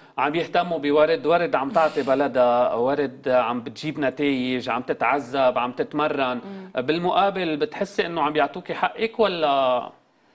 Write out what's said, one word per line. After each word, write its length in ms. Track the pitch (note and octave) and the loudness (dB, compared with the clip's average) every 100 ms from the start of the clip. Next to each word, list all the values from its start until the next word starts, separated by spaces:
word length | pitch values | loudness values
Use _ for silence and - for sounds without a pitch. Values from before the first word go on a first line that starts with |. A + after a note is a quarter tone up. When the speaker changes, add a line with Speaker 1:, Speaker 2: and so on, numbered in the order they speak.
| - - | -12 -2
Speaker 1:
عم 140 | C#3 | -2
بيهتموا 460 | E3 D#3+ F3 F3+ D#3+ | 0 0 0 0 0
بورد؟ 480 | C#3+ D3+ D#3 D#3+ C#3+ | 2 4 4 4 2
ورد 280 | E3+ E3 | 2 2
عم 160 | C3+ C3+ | 0 0
تعطي 320 | D#3+ D#3 D3 | 2 2 2
بلدها، 720 | B2+ C3+ C#3+ B2+ B2 A#2+ B2 | 0 2 2 4 4 4 2
ورد 540 | - B2+ D3+ C#3 B2 C#3 | 0 0 0 -2 -4 0
عم 320 | B2+ A#2 B2 | 2 2 -2
بتجيب 400 | A2+ A2 D3+ D3 | -8 -8 -8 -4
نتائج، 680 | C3+ D#3 C#3+ C3 B2+ B2+ A#2+ | -2 0 0 0 -2 -2 -2
عم 140 | B2 | -4
تتعذب، 760 | B2+ C#3 A#2+ C#3+ A#2+ C#3 B2+ B2 | -4 -2 0 0 -2 0 2 2
عم 140 | A#2+ | -2
تتمرن. 680 | B2 C#3 D3+ D3+ C#3 B2+ B2 | -4 -6 -2 -2 0 -2 -4
Speaker 2:
مم. 380 | G3 F#3+ F#3 - | -8 -14 -10 -6
Speaker 1:
بالمقابل 760 | B2+ E3 F3+ - G3+ F#3 E3+ D3 | -2 -2 0 2 0 0 -4 -2
بتحسي 500 | D3+ - G3 - F3 | -4 -4 -6 -4 -2
إنه 160 | E3 | -2
عم 100 | D3 | 0
بيعطوكي 420 | D3+ C#3+ F#3 - | 2 0 -2 -10
حقك 460 | E3 F3+ - A3+ A#3 | -2 -2 -2 -4 0
ولا؟ 720 | G3+ F3 D3+ C#3 C3 B2 - - _ _ _ | 0 2 0 2 2 0 -4 -12 _ _ _